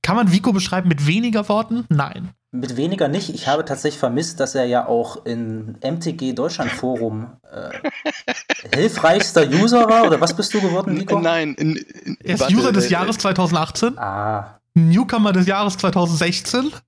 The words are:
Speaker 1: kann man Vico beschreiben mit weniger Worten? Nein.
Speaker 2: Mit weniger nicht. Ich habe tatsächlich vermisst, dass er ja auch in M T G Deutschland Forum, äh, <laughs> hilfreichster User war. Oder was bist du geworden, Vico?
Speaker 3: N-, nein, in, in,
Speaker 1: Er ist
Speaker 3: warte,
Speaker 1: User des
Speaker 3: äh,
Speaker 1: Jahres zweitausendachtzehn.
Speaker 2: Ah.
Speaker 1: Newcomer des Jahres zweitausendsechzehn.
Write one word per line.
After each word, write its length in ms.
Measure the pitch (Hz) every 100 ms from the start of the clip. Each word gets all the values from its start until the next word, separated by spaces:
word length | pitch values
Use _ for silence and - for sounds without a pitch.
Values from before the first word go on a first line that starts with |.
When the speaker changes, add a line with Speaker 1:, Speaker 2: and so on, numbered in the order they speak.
Speaker 1:
kann 120 | - 208
man 160 | 208
Vico 220 | 185 226
beschreiben 340 | 196 185 185 180
mit 180 | 151 143
weniger 440 | 190 240 220 202
Worten? 340 | 208 220 233 233
Nein. 400 | 151 139 - 90 - _
Speaker 2:
Mit 260 | 123 123 123
weniger 320 | 160 190 147
nicht. 180 | 147 -
Ich 220 | - -
habe 160 | 151 156
tatsächlich 340 | 135 151 147
vermisst, 400 | 127 123 165 -
dass 160 | 135 139
er 80 |
ja 220 | 123 123 117
auch 400 | 117 117 - 113
in 500 | 117 113 110 110 -
M 180 | 131 165
T 140 | 165
G 180 | 165 131
Deutschland 400 | 120 151 - 123
Forum, 640 | - 127 120 113 110 117 - _
äh, 200 | - 73 - - - 302 - - 247 - - -
<laughs> 0 |
hilfreichster 720 | 131 214 - 160 190 - 170 143
User 400 | 156 226 240 226
war. 160 | 226 214
Oder 160 | 151
was 120 | 175
bist 200 | 170 202
du 80 | 214
geworden, 360 | 190 180 196 151
Vico? 200 | 190 202
Speaker 3:
N-, 60 |
nein, 300 | 165 165 156 -
in, 200 | 156 156
in, 420 | - - - 202
Speaker 1:
Er 120 | - 170
ist 40 |
Speaker 3:
warte, 160 | 135 208
Speaker 1:
User 160 | 262
des 140 | 202 -
Speaker 3:
äh, 60 |
Speaker 1:
Jahres 260 | 175 196 220
zweitausendachtzehn. 800 | 202 185 175 165 160 - 226 -
Speaker 2:
Ah. 640 | 107 98 104 107 104 - _ 170
Speaker 1:
Newcomer 580 | 165 180 220 233 208
des 120 | 185 185
Jahres 320 | 196 208 190
zweitausendsechzehn. 960 | 190 190 175 160 175 180 - 247 277 -